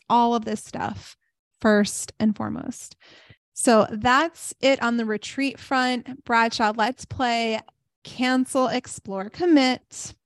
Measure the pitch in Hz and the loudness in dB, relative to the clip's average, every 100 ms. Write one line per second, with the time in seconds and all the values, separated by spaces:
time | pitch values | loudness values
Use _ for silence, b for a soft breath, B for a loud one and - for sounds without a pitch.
0 | - 240 233 240 220 214 - - - - | 0 2 2 0 -2 -8 -8 -8 -8 -8
1 | - - _ _ _ _ 220 208 202 - | -14 -20 _ _ _ _ 4 4 2 -2
2 | - - 220 202 - - - - - - | -10 -2 -2 0 -4 -8 -10 -12 -14 -20
3 | B B B B _ - - 220 - 214 | B B B B _ -4 4 4 4 0
4 | 240 262 330 - - - 269 269 233 233 | 2 2 2 -4 -14 -2 2 2 0 -2
5 | 220 208 - - 269 - - 262 254 247 | -2 -4 -6 -4 -4 -4 -2 0 0 -2
6 | 247 254 - 233 226 - 214 220 208 254 | -6 -12 -2 2 2 2 0 0 -2 -4
7 | - - 247 233 226 220 - _ _ _ | -10 -4 -2 0 -2 -4 -8 _ _ _
8 | - - 254 254 254 262 254 247 - - | -14 -4 0 2 0 0 0 -2 -6 -12
9 | - 190 208 - 349 294 254 247 _ - | -10 -8 -8 -2 4 6 6 0 _ -16
10 | - - | -16 -16